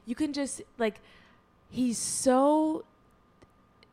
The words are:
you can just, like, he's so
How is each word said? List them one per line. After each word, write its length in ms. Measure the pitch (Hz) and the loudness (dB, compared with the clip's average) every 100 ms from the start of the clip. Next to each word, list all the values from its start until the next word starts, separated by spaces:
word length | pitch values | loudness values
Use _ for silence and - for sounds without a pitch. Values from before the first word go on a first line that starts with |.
| - | -12
you 100 | 247 | -4
can 160 | 311 | -4
just, 280 | 277 277 - - - | -2 -6 -8 -14 -4
like, 220 | 226 214 - - - _ _ _ _ | -4 -4 -14 -20 -20 _ _ _ _
he's 280 | - 247 220 | -2 -2 -2
so 880 | - - 269 254 277 302 311 320 - _ _ _ _ _ _ _ _ _ _ | -4 -2 2 4 6 4 2 -2 -8 _ _ _ _ _ _ _ _ _ _